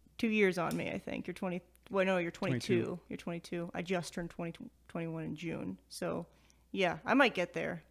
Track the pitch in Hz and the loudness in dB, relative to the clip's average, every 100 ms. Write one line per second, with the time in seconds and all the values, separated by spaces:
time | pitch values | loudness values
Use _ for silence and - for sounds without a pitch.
0 | - - 233 214 190 180 160 170 - 196 | -20 -2 2 6 6 4 0 0 -2 -4
1 | - - - 180 190 175 - _ - 196 | -4 -6 -6 -4 -4 -4 -8 _ -2 2
2 | 190 185 170 - 190 123 - 120 113 175 | 4 4 0 -2 0 0 4 2 2 -4
3 | - - - 170 - 175 170 175 170 180 | -8 -8 -6 -6 -4 -6 -4 -6 -2 -2
4 | 165 - 170 - 170 - - - - 170 | -2 -6 -8 -6 -8 -8 -14 -16 -10 -6
5 | 165 160 160 156 165 - 180 190 _ - | -6 -6 -6 -6 -6 -4 -6 -8 _ -6
6 | 175 165 170 - _ _ _ 196 180 160 | -2 -2 -6 -16 _ _ _ 0 2 0
7 | - 262 254 180 175 165 151 160 - | 2 6 6 4 -2 -2 -4 -6 -12